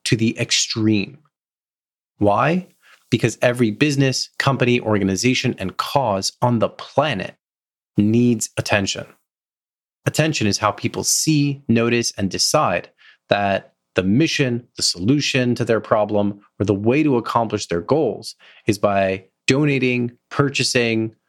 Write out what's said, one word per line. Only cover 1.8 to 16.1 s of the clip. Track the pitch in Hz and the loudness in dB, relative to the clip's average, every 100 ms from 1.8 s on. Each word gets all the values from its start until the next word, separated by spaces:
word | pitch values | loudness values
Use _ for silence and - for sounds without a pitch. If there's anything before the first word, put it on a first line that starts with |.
| _ _ _ - | _ _ _ 0
Why? | 101 104 139 180 - _ _ - - | 2 2 2 0 -4 _ _ -18 -2
Because | 117 117 - | 0 0 0
every | 123 123 113 | 0 2 0
business, | 107 147 139 135 - - - | 0 0 2 0 0 -6 -2
company, | 139 127 123 120 | 0 2 2 2
organization, | 107 104 98 92 127 127 123 - | 2 0 0 0 0 0 -2 -4
and | 95 - | -6 -6
cause | - 143 120 98 - - | -2 -2 0 -2 -4 -2
on | 123 117 | 0 0
the | 107 | -2
planet | - - - 151 101 - - _ _ _ _ _ - | -4 -6 -2 0 -2 -6 -12 _ _ _ _ _ 0
needs | 104 117 120 110 - - | 2 4 4 2 -2 -6
attention. | - 107 98 - - _ _ _ _ _ _ _ _ _ 143 | -2 -2 -2 -6 -10 _ _ _ _ _ _ _ _ _ -6
Attention | - 156 143 110 | -2 -2 0 -2
is | 95 | 0
how | 107 | -2
people | - 110 101 | -2 -6 -4
see, | - - 156 151 143 139 - | -2 -2 0 2 0 -2 0
notice, | 117 117 117 117 - | 0 2 0 -2 -4
and | 98 | -4
decide | 87 - 151 127 90 - _ - _ - | -2 0 0 0 -2 -6 _ -20 _ -2
that | 101 101 98 - _ _ - | 0 0 -2 -4 _ _ -2
the | |
mission, | 92 117 160 - 127 120 - - | 2 2 2 0 -2 -2 -8 -6
the | |
solution | - 87 101 147 - 131 123 117 | -4 -2 0 0 0 0 0 0
to | |
their | 113 110 | 0 0
problem, | - 113 104 | 2 2 2